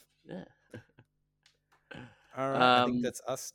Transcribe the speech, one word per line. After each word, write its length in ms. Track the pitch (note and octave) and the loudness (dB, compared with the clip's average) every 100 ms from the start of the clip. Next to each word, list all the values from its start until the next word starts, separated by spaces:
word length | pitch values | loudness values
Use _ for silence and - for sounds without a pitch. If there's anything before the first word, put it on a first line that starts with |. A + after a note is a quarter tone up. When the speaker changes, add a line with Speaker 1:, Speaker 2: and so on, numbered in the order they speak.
| _ _ | _ _
Speaker 1:
yeah. 220 | - F3+ - _ _ | -14 -14 -14 _ _
<laughs> 1600 | A2+ - _ - _ _ _ _ _ _ _ - - B2 _ _ B2+ | -20 -20 _ -20 _ _ _ _ _ _ _ -20 -18 -18 _ _ -6
Speaker 2:
All 120 | C3+ | -2
right, 100 | C3+ | 4
I 240 | B2 B2 B2 | 6 6 4
think 100 | B2 | 0
Speaker 1:
Um, 60 | |
Speaker 2:
that's 200 | A#2+ - A#2 | -2 -6 -8
us 240 | C3 - | -8 -8